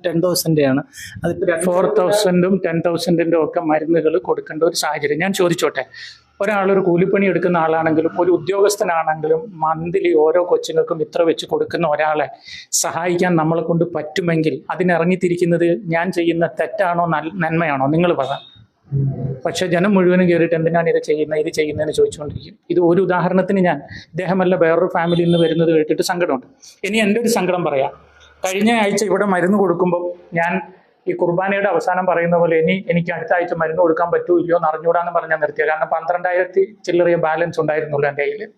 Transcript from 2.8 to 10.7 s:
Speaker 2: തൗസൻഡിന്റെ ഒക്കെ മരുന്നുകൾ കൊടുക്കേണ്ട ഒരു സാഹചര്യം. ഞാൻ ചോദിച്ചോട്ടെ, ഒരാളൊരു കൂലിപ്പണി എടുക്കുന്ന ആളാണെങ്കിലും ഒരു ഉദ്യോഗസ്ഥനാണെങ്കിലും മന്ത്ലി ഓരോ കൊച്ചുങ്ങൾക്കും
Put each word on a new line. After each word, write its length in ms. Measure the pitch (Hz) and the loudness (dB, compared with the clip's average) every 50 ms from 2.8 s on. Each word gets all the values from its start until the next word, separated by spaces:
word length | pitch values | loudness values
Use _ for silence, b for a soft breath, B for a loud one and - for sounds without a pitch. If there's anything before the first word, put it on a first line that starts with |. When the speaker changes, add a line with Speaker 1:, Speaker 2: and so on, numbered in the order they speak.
| 165 | 0
Speaker 2:
തൗസൻഡിന്റെ 520 | 175 170 165 - 185 170 165 170 165 165 | 0 -2 0 0 0 0 2 2 2 2
ഒക്കെ 240 | 165 151 160 - 175 | 2 0 0 -2 -4
മരുന്നുകൾ 560 | 165 156 156 156 151 156 170 165 151 156 160 | -2 0 0 0 0 0 0 2 2 2 0
കൊടുക്കേണ്ട 460 | 180 175 - 156 143 139 - 160 156 160 | 0 -2 -2 -4 -4 -4 -10 -4 0 0
ഒരു 120 | 170 165 | 0 0
സാഹചര്യം. 440 | - - 156 151 156 147 143 147 147 | -2 -4 -4 -4 -4 -2 -2 -2 0
ഞാൻ 140 | 175 196 190 | -2 -2 0
ചോദിച്ചോട്ടെ, 520 | - 180 175 170 175 160 147 - 139 127 B B B B B B B B B _ _ | 2 2 0 2 0 -2 -2 -2 -4 -8 B B B B B B B B B _ _
ഒരാളൊരു 380 | 202 202 214 202 190 190 196 196 | -2 -2 0 0 2 2 2 2
കൂലിപ്പണി 460 | 190 185 170 175 190 190 208 196 196 | 2 2 2 2 2 2 2 2 2
എടുക്കുന്ന 320 | 190 170 170 - 175 175 | 2 0 0 0 0 2
ആളാണെങ്കിലും 640 | 170 160 160 160 165 160 160 156 156 156 165 - - | 2 2 2 0 0 0 2 0 2 0 0 0 0
ഒരു 100 | 175 185 | 2 2
ഉദ്യോഗസ്ഥനാണെങ്കിലും 1080 | 175 160 147 165 196 202 202 202 202 - 214 180 170 165 160 156 156 160 151 170 240 339 480 220 185 160 160 | 2 0 0 -2 0 2 2 2 2 0 -2 0 0 0 0 -2 -2 -2 0 0 0 -2 -2 -10 -6 -2 -2
മന്ത്ലി 480 | 156 160 156 165 175 170 196 - 175 165 | -2 -2 -2 -4 -4 -4 0 0 2 4
ഓരോ 240 | 151 151 156 165 180 175 175 | 4 4 4 4 2 2 2
കൊച്ചുങ്ങൾക്കും 500 | 165 160 - - | 0 0 0 -2